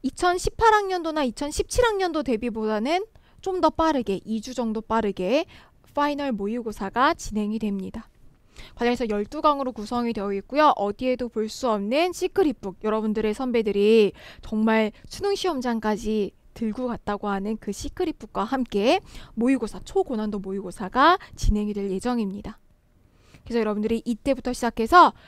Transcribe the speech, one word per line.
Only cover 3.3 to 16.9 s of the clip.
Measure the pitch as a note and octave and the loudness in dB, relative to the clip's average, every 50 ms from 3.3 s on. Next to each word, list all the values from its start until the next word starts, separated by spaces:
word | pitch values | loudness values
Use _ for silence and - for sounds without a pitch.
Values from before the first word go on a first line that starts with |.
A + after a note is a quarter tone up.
| _ - | _ -10
좀 | - F#4+ F#4 F#4 | -6 -4 -2 2
더 | E4+ D#4 | 2 2
빠르게, | - - D#4+ D#4+ D#4 C4+ A3+ G3+ F#3+ F3+ - | 2 2 2 2 2 0 -2 -2 -4 -6 -4
이 | - A3 A3+ | -6 -6 -6
주 | G#3 B3+ B3 | -6 -8 -6
정도 | - A#3+ A3+ G#3+ A3+ | -4 -4 -4 -4 -6
빠르게 | A3 - A3 A3+ A3 G3+ G3 - F3+ F#3 A#3 D4+ F4+ - - - - - _ _ _ - - | -4 -2 0 0 0 0 -2 -2 -2 0 0 0 0 -2 -12 -20 -20 -20 _ _ _ -8 -2
파이널 | C#4+ C#4+ D4 D4 C#4 C#4+ C#4 | 0 0 0 0 -2 -4 -4
모의고사가 | A#3+ G3 G3 G3+ A3+ B3 A#3 A3+ G3+ - G#3 F#3+ - A#3 C4 D4+ E4+ | -4 -4 -4 -4 -4 -6 -6 -8 -8 -8 -8 -4 0 2 2 2 2
진행이 | - - - A3 G#3 G#3 G#3 G#3+ A3 | 0 -6 -6 -4 -2 -2 -2 -4 -4
됩니다. | A3 G#3 G3+ G3 F#3 F#3+ - A3+ - - _ _ - - _ _ _ _ _ - - - - | -4 -4 -4 -4 -8 -8 -12 -14 -16 -16 _ _ -20 -20 _ _ _ _ _ -20 -20 -20 -8
관련해서 | - A#3+ A#3+ A#3+ A#3 B3+ G#3+ | -2 0 0 0 0 -2 -2
열두 | G#3 G#3 G#3 - - D4+ | -2 -4 -4 -4 -6 2
강으로 | D#4 D4+ D4 C#4 C4+ B3+ | 2 2 2 2 -2 -6
구성이 | A#3+ - G#3 G#3+ B3 A#3+ A#3+ A#3 | -6 -8 -8 -4 -4 -2 -2 -2
되어 | A3+ G#3+ G3 G3+ G3 | -4 -4 -4 -4 -4
있고요. | G3 F#3+ - B3+ C#4+ D4+ - - | -4 -6 -2 2 4 6 6 6
어디에도 | - G3+ G3+ G3+ - B3+ B3+ B3+ A#3+ B3+ A#3 | 4 0 -4 -4 -2 -2 -2 -2 -2 -4 -6
볼 | _ A3 A3 G#3+ | _ -4 -4 -4
수 | - - - B3 | -6 -4 -2 -2
없는 | G#3+ G#3 G3+ G#3 B3 D4 E4+ F#4 | 0 0 -2 0 0 0 0 0
시크릿북, | E4+ - F4+ - - G4 F#4 D4+ B3+ _ - G3 F3+ - - | -2 -4 -6 -2 2 2 2 2 0 _ -8 -12 -10 -4 -2
여러분들의 | G#3+ A3 A3 G#3+ A3 G#3 A3 G#3+ A3 | -2 -2 0 0 -2 -2 0 -2 -2
선배들이 | G#3 - C4 B3+ A#3 A#3+ A3 G#3+ G3+ G3+ G3+ G#3+ A3+ A3+ G#3+ F#3+ - - - - - - | -2 -2 -4 -2 0 0 0 2 2 4 6 8 8 8 6 4 2 -6 -20 -20 -20 -18
정말 | - - A3+ G#3+ A3 A3 A3 A3 A3 G#3 - - - - | -10 -4 -2 0 2 4 4 4 2 0 -2 -10 -20 -18
수능 | - - F4+ G4+ G4+ | -10 -4 -2 -2 -2
시험장까지 | F#4+ - F#4 D#4+ C4 A#3+ B3 A#3 A3+ A3 G#3+ G#3+ G3+ - G#3 A3 G#3+ G3+ F#3 _ _ _ - | 0 -2 -2 -2 -2 -2 -4 -4 -2 -2 -2 -2 -2 -2 -2 -2 0 -2 -2 _ _ _ -20
들고 | _ - A#3 G#3+ G#3 - B3+ | _ -6 -6 -4 -4 -4 -6
갔다고 | B3 | -6